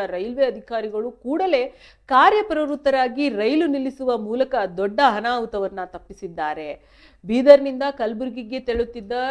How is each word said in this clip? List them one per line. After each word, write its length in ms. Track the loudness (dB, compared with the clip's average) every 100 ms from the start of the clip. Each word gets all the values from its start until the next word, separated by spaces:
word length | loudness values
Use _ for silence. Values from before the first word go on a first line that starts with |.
| -4
ರೈಲ್ವೆ 400 | -4 -4 0 0
ಅಧಿಕಾರಿಗಳು 680 | -2 -6 -6 -6 -6 -6
ಕೂಡಲೇ 640 | -8 -6 -2 0 0 -2 -8 -20 -18 0
ಕಾರ್ಯಪ್ರವೃತ್ತರಾಗಿ 1200 | 4 6 4 0 -2 -2 -2 0 0 0 -2 -2
ರೈಲು 380 | 0 0 2 0
ನಿಲ್ಲಿಸುವ 500 | 0 -4 -4 -2 -2
ಮೂಲಕ 380 | -2 -2 -2 -2 -4 -2
ದೊಡ್ಡ 220 | -2 2 2
ಅನಾಹುತವನ್ನ 720 | 2 -2 -4 -4 -4 -6 -6 -10
ತಪ್ಪಿಸಿದ್ದಾರೆ. 960 | -12 -18 -14 -12 -6 -6 -6 -10 -12 _ -20 -20 _ -2
ಬೀದರ್ನಿಂದ 580 | 6 10 8 8 -4 -4
ಕಲಬುರಗಿಗೆ 680 | -4 -6 -4 -8 -10 -10 -8
ತೆರಳುತ್ತಿದ್ದ 520 | -4 -4 -4 -8 -8 -6 -6